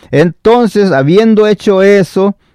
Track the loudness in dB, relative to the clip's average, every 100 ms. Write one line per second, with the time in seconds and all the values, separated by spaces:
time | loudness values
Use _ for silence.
0 | _ -2 -2 -2 0 0 0 -2 -2 0
1 | 0 0 2 0 0 -2 -2 0 2 2
2 | 0 -2 -4 -4 _